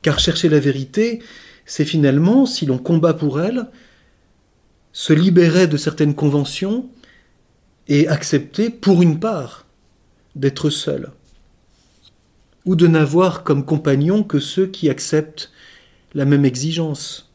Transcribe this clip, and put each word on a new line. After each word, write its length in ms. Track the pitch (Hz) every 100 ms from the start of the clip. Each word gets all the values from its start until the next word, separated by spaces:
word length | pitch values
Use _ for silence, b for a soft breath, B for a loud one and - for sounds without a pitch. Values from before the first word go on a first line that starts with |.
Car 160 | - 147
chercher 320 | - 165 170
la 100 | 151
vérité, 640 | 139 135 131 202 226 226 B B B B
c'est 220 | - - 151
finalement, 580 | 160 139 139 170 254
si 220 | 262 - 147
l'on 100 | 127
combat 380 | 123 165 165
pour 260 | 156 147 135
elle, 280 | 185 247 220 b b b b b b _ _ _ _ _ _
se 220 | - -
libérer 520 | 156 185 180 170 175 180
de 120 | 147
certaines 360 | - - 151
conventions 760 | 147 151 143 135 - 190 233 254 b b b b b _ _ _ _ -
et 180 | 143 170
accepter, 600 | 151 - 143 - - 233
pour 320 | 240 196 180
une 180 | 175 156
part, 460 | 214 185 123 - _ _ _ _ _ _ _ 147
d'être 320 | 135 135 151
seul, 420 | 147 - 139 - - _ _ _ _ _ _ _ _ _ _ _ _ _ _ 180
ou 100 | 180
de 100 | 170
n'avoir 560 | 160 147 160 185 -
comme 220 | - 143
compagnon 600 | 135 151 151 139 151 208
que 160 | 208 147
ceux 260 | 139 - 190
qui 240 | 190 156
acceptent 600 | - - 156 156 - - b b b b b b
la 140 | 151 139
même 180 | 143
exigence. 880 | 139 123 147 165 160 147 - - _